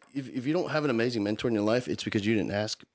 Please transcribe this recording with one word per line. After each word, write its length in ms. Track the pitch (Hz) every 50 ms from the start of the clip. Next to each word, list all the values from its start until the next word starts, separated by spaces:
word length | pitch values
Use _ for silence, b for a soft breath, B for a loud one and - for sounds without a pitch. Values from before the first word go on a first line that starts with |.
| - - -
if, 140 | 139 135 117
if 180 | 127 131 120
you 60 | 139 156
don't 180 | 185 - -
have 140 | 147 156 147
an 60 | 147
amazing 340 | 120 113 113 123 120 113 101
mentor 240 | 101 107 - - 127
in 60 | 113
your 100 | 104 104
life, 240 | 107 113 123 123 76
it's 160 | 85 - -
because 200 | - - 110 98
you 100 | 107 113
didn't 160 | 104 82 - 98
ask 320 | 101 107 110 - - - - -